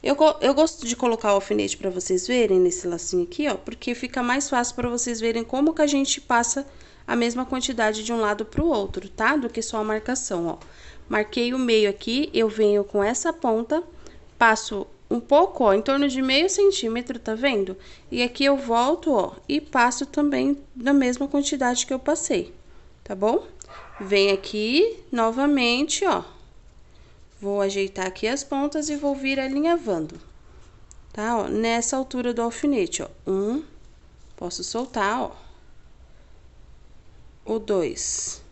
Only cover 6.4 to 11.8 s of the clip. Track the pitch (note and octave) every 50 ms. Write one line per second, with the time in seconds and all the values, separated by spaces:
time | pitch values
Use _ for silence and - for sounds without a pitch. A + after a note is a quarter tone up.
6.4 | A#3+ A#3 - C#4 C#4 C#4 - - - - - - - - A#3 A#3 A#3 A#3+ A#3 B3
7.4 | B3+ B3+ C4+ B3+ B3 - B3+ A3 A3 G#3+ G#3+ A3 G#3+ A3+ A#3 A3+ A3 G#3 G#3 G#3
8.4 | A3 - - - D4+ E4+ D4 G#3+ G3 F#3+ - F#3+ - G3 - - A3 A#3 D4 D#4
9.4 | B3 A3+ - A3+ A3 - - A3 G#3+ A3 G#3+ G#3+ G#3+ - B3+ C4 - - G3+ E3+
10.4 | E3+ E3 - - - - - - - - - - - - - G#3+ G#3+ G#3+ - B3+
11.4 | A#3 A#3+ B3+ C4 B3+ A#3+ A3+ A3